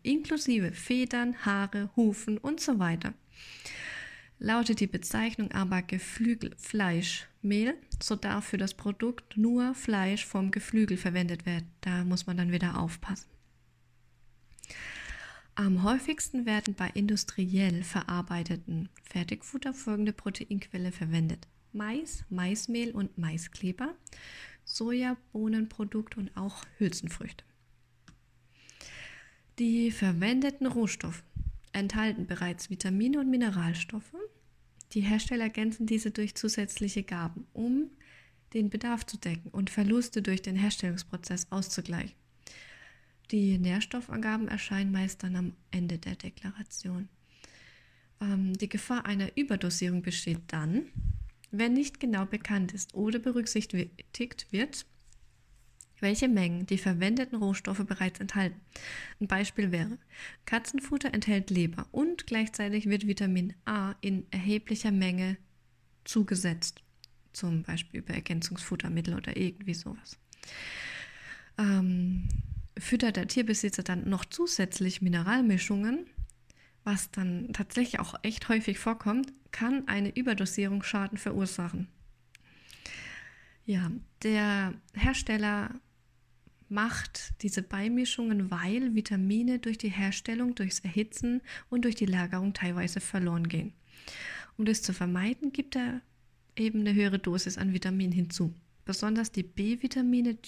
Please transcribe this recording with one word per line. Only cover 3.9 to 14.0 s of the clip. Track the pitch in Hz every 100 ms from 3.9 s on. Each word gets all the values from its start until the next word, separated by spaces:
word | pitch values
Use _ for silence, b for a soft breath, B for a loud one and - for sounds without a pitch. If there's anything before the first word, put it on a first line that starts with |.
| B B B B -
Lautet | 208 233 233 220
die | 196
Bezeichnung | 180 - 220 226 226 202
aber | - 185 185
Geflügelfleischmehl, | 180 185 - - 233 226 - - - 214 190 170 180 - - _ 202 208 226 330 - -
so | - 208
darf | 202 202 -
für | 190
das | 190
Produkt | - 202 202 233 240 - 214
nur | 226 240 247 262
Fleisch | - 208 190 202 -
vom | 196 190
Geflügel | 196 - 220 214 185
verwendet | 185 180 175 170 175
werden. | 170 170 -
Da | 185 180
muss | 180 180 -
man | 180
dann | 175
wieder | 175 175 175
aufpassen. | 165 - - 190 - - _ _ _ _ _ _